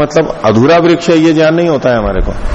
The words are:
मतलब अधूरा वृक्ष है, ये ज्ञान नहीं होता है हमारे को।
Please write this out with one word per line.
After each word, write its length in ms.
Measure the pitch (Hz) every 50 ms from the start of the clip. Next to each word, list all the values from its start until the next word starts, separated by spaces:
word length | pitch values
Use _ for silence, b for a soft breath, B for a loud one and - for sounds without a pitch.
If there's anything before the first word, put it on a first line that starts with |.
मतलब 400 | 147 143 - 165 156 - - - -
अधूरा 320 | 110 104 110 123 143 165
वृक्ष 320 | 175 165 175 170 165 - -
है, 80 | 165
ये 160 | 160 160 165 156
ज्ञान 220 | 156 156 156 160
नहीं 140 | 170 175 170
होता 200 | 151 127 123 131
है 80 | 120
हमारे 240 | 113 104 101 95 92
को। 100 | - - 101 - - - -